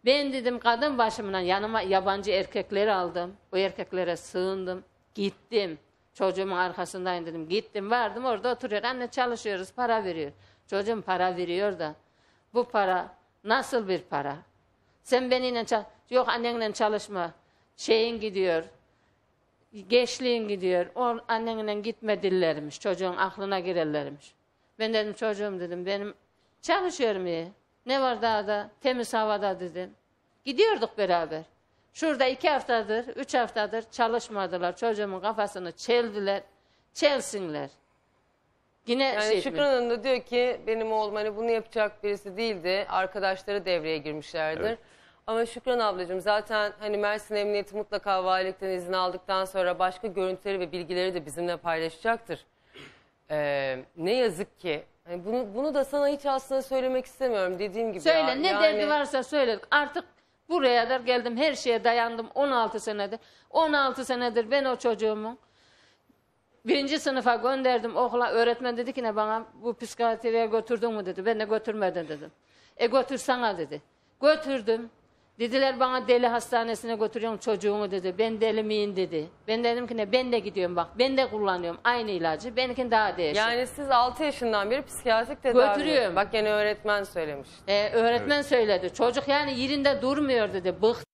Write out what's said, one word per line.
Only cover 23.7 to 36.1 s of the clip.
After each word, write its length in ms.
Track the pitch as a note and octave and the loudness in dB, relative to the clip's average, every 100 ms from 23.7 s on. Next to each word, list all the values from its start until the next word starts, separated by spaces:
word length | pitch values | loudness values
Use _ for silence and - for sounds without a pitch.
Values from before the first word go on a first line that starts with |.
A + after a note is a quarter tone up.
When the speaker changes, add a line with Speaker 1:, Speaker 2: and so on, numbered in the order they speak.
| F3 D#3 D3+ C#3 C#3+ - _ _ _ _ - | 0 0 -2 -4 -12 -20 _ _ _ _ -6
Speaker 1:
Ben 160 | A3 | -2
dedim, 180 | A3 G#3 | 0 -2
"Çocuğum," 480 | G3+ A3 G3+ G#3 F#3 | -2 -2 -2 -4 -4
dedim, 260 | F3 F3 F3+ | -6 -6 -4
"benim 280 | G3+ G#3 - _ _ _ _ | -4 -6 -12 _ _ _ _
çalışıyorum 640 | - F4 F#4 - A#3 G3 F3+ | 0 2 2 0 0 0 -2
iyi. 220 | E3 E3+ G3+ _ _ A#3+ | -4 -6 -14 _ _ -2
Ne 140 | C4+ | 0
var 220 | C4 A3+ | 0 0
dağda? 480 | A3+ G#3+ G3+ G#3 G#3 _ | 0 0 0 -4 -4 _
Temiz 340 | C4+ B3+ A3 | -2 0 -2
havada," 460 | A3+ G#3+ G#3 G3 F3 | 0 0 0 0 -4
dedim. 300 | F3+ E3 F#3 - _ _ _ _ | -8 -8 -12 -14 _ _ _ _
Gidiyorduk 540 | - C4 A4 F4 A3 - | -6 4 4 4 0 0
beraber. 440 | F#3+ F3 D#3+ D#3 E3 _ _ _ _ | 2 2 0 -6 -10 _ _ _ _
Şurada 340 | - D#4+ C4+ C4 | -4 -2 2 2
iki 220 | C4 E4 | 2 2
haftadır, 560 | C#4 - A#3 G#3 A3 B3 - | 2 2 -2 0 -4 -4 -10
üç 180 | C4+ | -2
haftadır 480 | C4 A3+ A3+ G#3 A3+ A3 | 0 0 -2 -2 -4 -6
çalışmadılar. 840 | - A#3+ A#3 - G#3 F#3 F3 F3 F#3 | -2 0 0 -2 -6 -4 -2 -2 0
Çocuğumun 440 | A#3 G#3 G3+ F#3 | -2 0 -4 -4
kafasını 520 | G3 G#3 G3+ F#3+ F3+ | -4 -2 -4 -4 -10
çeldiler. 720 | - - A#3+ A#3 | -10 0 2 2